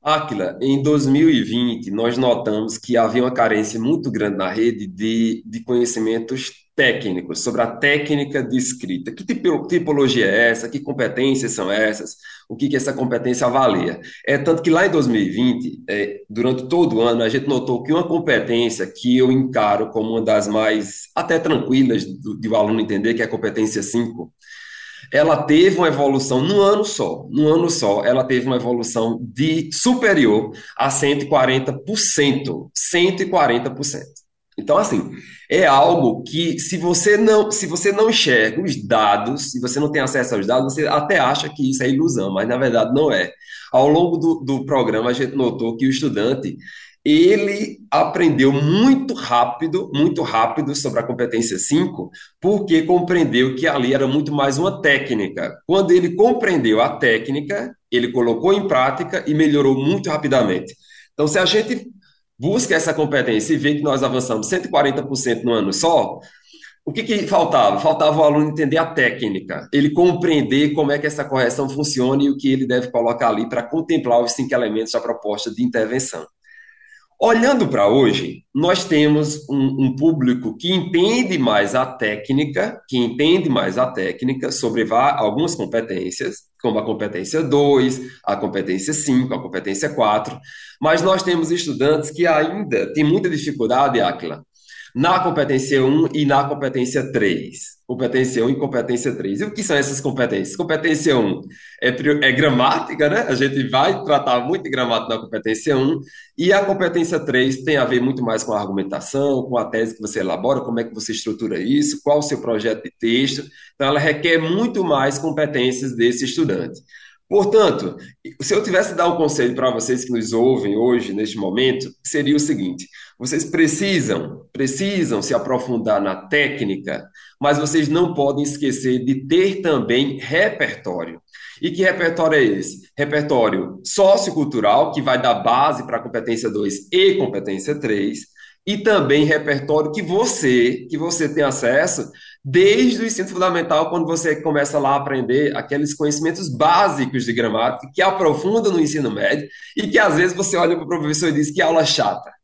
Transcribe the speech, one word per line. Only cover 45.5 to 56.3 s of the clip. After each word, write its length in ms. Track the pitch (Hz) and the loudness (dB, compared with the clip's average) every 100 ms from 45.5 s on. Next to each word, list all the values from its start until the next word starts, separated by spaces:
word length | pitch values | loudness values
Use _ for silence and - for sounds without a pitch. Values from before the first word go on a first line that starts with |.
| 113 117 113 | 0 -4 0
que 100 | 135 | 0
o 40 | |
estudante, 680 | 131 147 101 113 - - - - - - _ | 0 -2 0 0 -2 -4 -10 -16 -20 -20 _
ele 760 | - 151 175 208 202 202 220 - - | 2 6 6 4 2 -4 -6 -10 -2
aprendeu 600 | 147 160 185 170 143 135 | 0 2 2 2 4 4
muito 640 | 139 147 185 247 269 - | 4 2 4 6 4 2
rápido, 760 | - - 120 123 - 160 170 - | -8 0 2 2 0 -4 -4 -4
muito 280 | 139 160 - | 0 0 0
rápido 520 | 160 110 117 - 135 | -2 0 0 0 -4
sobre 260 | 147 139 117 | -4 -2 -2
a 20 | |
competência 560 | 117 120 120 113 113 92 | -4 -4 -2 0 -2 -4
cinco, 520 | - 147 185 - 90 - - _ | 0 2 0 -4 -12 -14 -20 _
porque 400 | 180 208 196 165 | 0 0 2 0
compreendeu 720 | 160 180 175 180 147 113 131 | 4 2 2 2 2 2 0
que 120 | 127 160 | 0 0
ali 260 | 143 123 | 0 0
era 140 | 135 135 | 2 2
muito 240 | 139 147 | 0 -2
mais 240 | 147 139 139 | 0 0 2
uma 240 | 185 190 | -2 0
técnica. 720 | 156 139 139 113 95 87 82 - - | 2 2 0 -2 -2 -4 -8 -10 0
Quando 240 | 185 180 | 2 6
ele 240 | 180 170 | 4 4
compreendeu 680 | 180 226 | 4 4